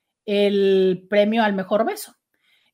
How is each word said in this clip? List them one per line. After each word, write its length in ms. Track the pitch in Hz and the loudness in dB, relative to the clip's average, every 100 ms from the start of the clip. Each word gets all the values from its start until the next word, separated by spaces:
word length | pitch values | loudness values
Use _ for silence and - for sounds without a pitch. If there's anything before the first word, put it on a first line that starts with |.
| _ _ | _ _
el 840 | - 202 202 202 196 190 190 185 - | -4 0 2 2 2 2 2 -2 -2
premio 320 | 208 208 226 | 0 2 0
al 120 | 214 | 0
mejor 300 | 196 185 208 | -2 -4 -2
beso. 300 | 254 403 - _ _ _ _ _ _ | -2 -6 -14 _ _ _ _ _ _